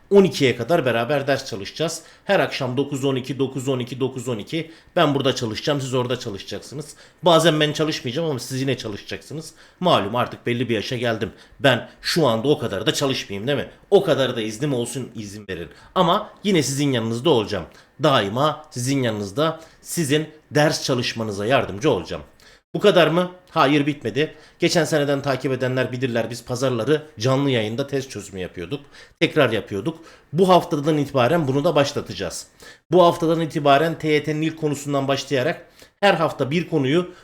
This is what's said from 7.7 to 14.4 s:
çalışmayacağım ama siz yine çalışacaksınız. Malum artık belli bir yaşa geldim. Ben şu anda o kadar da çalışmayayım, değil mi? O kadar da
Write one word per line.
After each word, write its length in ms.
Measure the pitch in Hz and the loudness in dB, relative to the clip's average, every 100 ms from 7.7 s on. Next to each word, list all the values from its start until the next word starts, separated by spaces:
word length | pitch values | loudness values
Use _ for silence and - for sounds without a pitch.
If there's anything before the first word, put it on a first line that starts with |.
çalışmayacağım 580 | 143 156 156 127 131 160 | 0 -2 -2 -4 -4 -2
ama 80 | 131 | -4
siz 220 | - 131 | -4 -4
yine 160 | 135 123 | -2 -4
çalışacaksınız. 800 | 110 101 - 98 - 147 - - - - | -6 -10 -10 -12 -12 -14 -14 -20 -20 -2
Malum 360 | 180 120 98 120 | 2 2 2 -2
artık 300 | 113 113 123 | -4 -4 -4
belli 220 | 120 117 | -2 0
bir 60 | |
yaşa 220 | 107 - 123 | -2 -2 -4
geldim. 360 | 117 110 95 - - - | -2 -2 -6 -10 -20 0
Ben 280 | 131 117 - - | 2 2 -2 -10
şu 260 | - 180 135 | -4 2 2
anda 220 | 113 131 | 2 2
o 100 | 151 | 0
kadar 280 | 117 95 107 | 0 -4 -2
da 80 | |
çalışmayayım, 540 | - 139 127 - 101 120 | 0 0 -2 -6 -8 -4
değil 100 | 135 | -4
mi? 120 | 85 - - | -6 -10 2
O 120 | 196 | 4
kadar 340 | 175 135 127 | 4 2 0
da 40 | 120 | -2